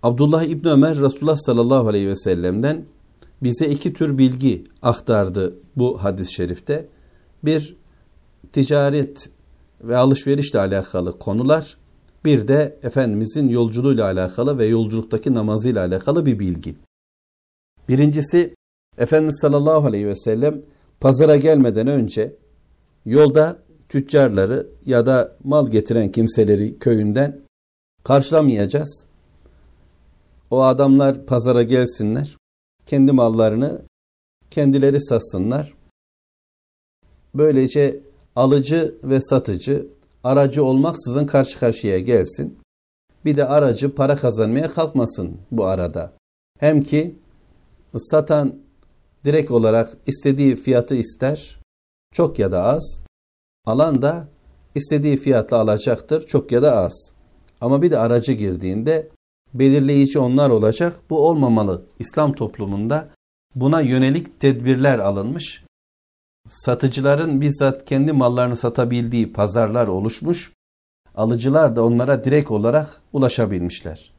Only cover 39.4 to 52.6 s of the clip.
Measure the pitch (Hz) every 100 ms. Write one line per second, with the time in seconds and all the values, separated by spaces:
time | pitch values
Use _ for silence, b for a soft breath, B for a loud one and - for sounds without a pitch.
39.4 | 120 92 - 139 - _ _ _ 127 135
40.4 | 139 139 135 131 156 170 - 127 143 143
41.4 | 135 - 120 113 139 117 92 117 90 -
42.4 | - - _ _ _ _ _ _ 147 147
43.4 | 135 147 143 113 139 139 135 143 127 107
44.4 | 110 123 160 165 160 139 117 - 90 87
45.4 | - 117 95 95 87 87 82 _ _ _
46.4 | _ _ 147 151 143 147 170 - _ _
47.4 | _ _ _ _ _ 139 - 156 147 151
48.4 | 139 - _ _ _ _ _ _ 139 151
49.4 | 147 120 110 113 117 - - 139 143 139
50.4 | 139 117 - 123 120 131 113 - 131 151
51.4 | - - - _ _ _ _ - 170 -
52.4 | 98 90